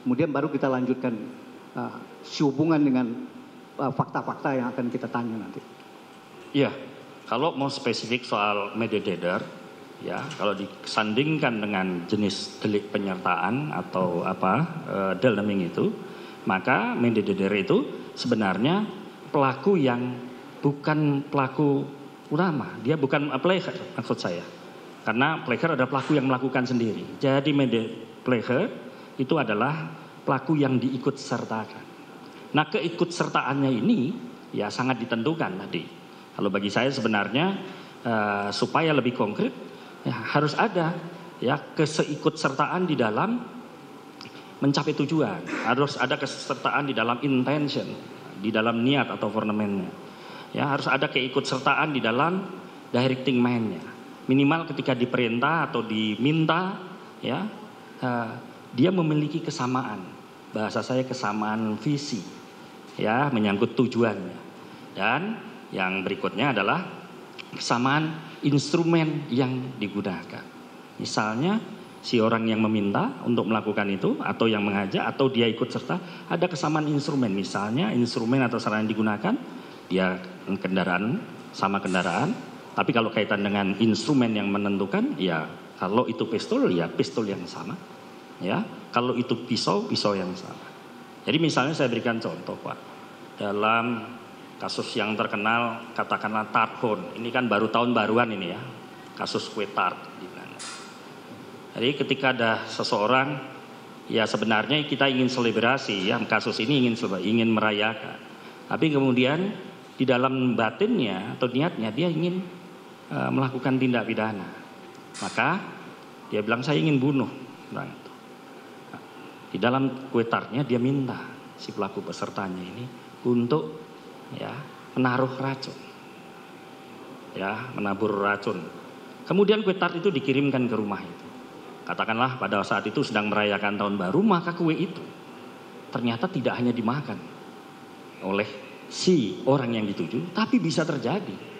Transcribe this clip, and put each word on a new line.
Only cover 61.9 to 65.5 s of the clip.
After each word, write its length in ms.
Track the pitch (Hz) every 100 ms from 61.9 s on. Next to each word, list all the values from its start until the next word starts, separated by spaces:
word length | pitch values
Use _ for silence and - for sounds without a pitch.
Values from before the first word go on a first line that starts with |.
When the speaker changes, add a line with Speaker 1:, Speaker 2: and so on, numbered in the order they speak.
| 143 - 110 85 - - - - - - -
Speaker 2:
ya, 320 | 101 117 143 120
menyangkut 400 | 107 98 117 -
tujuannya. 600 | 120 113 117 98 90 - - - - - - -
Dan 400 | 101 135 196 226 -